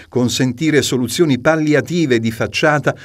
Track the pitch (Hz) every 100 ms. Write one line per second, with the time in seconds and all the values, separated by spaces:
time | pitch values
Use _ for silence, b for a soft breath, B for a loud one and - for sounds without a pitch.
0 | B 120 123 110 131 120 160 143 120 131
1 | 120 - 170 127 156 160 151 147 - 170
2 | 156 120 113 110 113 - 156 147 147 -